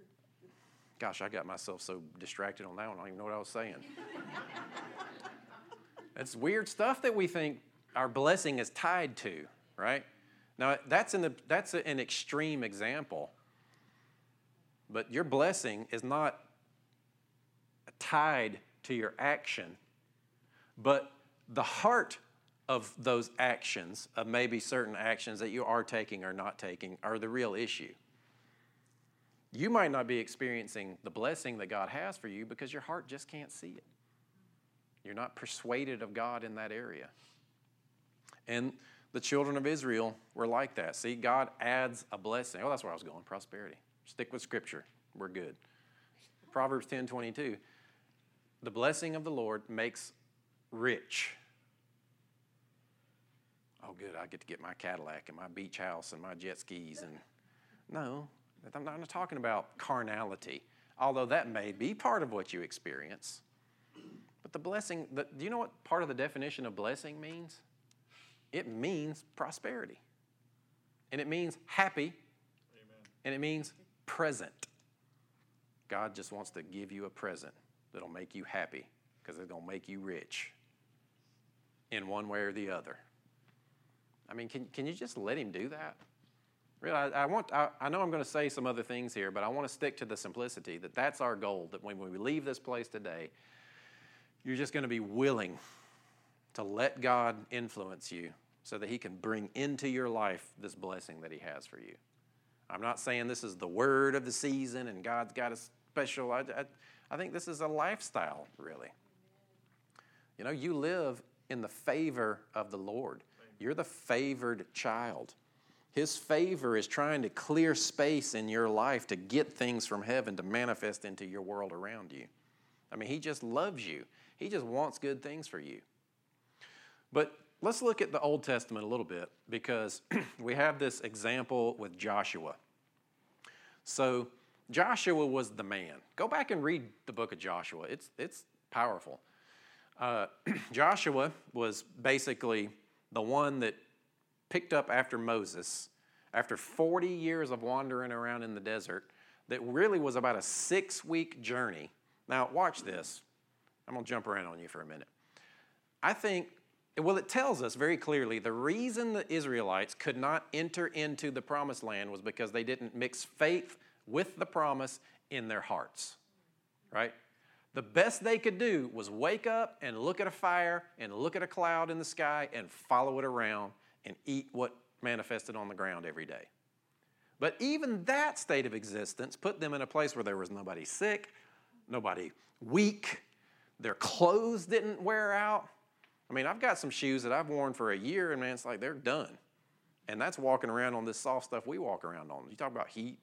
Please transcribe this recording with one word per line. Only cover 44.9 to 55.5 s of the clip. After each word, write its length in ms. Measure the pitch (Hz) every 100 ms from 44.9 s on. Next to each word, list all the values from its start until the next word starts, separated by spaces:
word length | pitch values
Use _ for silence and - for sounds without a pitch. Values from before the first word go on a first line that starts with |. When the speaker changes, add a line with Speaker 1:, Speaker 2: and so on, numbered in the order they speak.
| _ _ -
Speaker 1:
We're 120 | 95
good. 280 | 90 80 - _ _ _ _ _ _ - _ -
Proverbs 360 | 135 135 135 -
ten 200 | 131 127
twenty-two, 500 | 123 117 113 143 101 - - - _ _ _ _ _ _ _
"The 80 | 120
blessing 440 | 107 131 156 165
of 100 | 156
the 60 | 156
Lord 320 | 139 113 107 107
makes 440 | 113 117 - - - _ _ _ _ _
rich." 600 | 113 123 113 - - - - - _ _ _ _ _ _ _ _ _ _ _ _ _ _ _ _ _ _ _ _ _ _ _
Oh, 120 | - 90
good, 160 | 98
I 120 | 82 85
get 140 | -
to 60 | -
get 140 | 85
my 140 | 85
Cadillac 540 | 90 90 90 76 78 78
and 80 | 80
my 120 |
beach 300 | 92